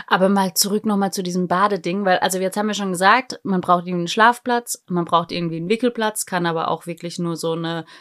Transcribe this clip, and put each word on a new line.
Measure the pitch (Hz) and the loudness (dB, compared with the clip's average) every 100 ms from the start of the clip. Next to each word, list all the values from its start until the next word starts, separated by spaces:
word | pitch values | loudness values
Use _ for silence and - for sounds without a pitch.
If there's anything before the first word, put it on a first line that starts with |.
| - | -2
Aber | 202 190 | 2 4
mal | 202 190 180 | 4 0 0
zurück | 202 208 220 | 0 0 0
nochmal | 202 196 | 0 0
zu | 196 | -2
diesem | 180 180 175 | -4 -2 0
Badeding, | 180 202 196 170 190 196 | 2 2 0 -2 -2 2
weil, | 180 | 2
also | - 185 | 2 0
jetzt | 185 208 | -2 -2
haben | 214 | -2
wir | |
schon | 202 196 | -2 -4
gesagt, | 175 196 233 254 - | 2 4 4 2 -10
man | - 185 | -2 -2
braucht | 175 180 180 | 4 2 2
irgendwie | 180 | -4
einen | 170 | -2
Schlafplatz, | 220 226 240 247 240 240 - _ | 4 4 4 -2 -2 -2 -12 _
man | 180 165 | -2 2
braucht | 165 170 | 0 0
irgendwie | 175 170 165 | -4 -4 -6
einen | 170 | -2
Wickelplatz, | 220 247 233 214 214 - | 0 0 0 -4 -4 -4
kann | 180 170 | -2 -2
aber | 165 - | -2 -2
auch | 160 - | -4 -6
wirklich | 170 175 170 | -10 -10 -6
nur | 175 160 | -6 -4
so | 165 | -4
eine | 165 165 165 160 - | -4 -4 -6 -10 -20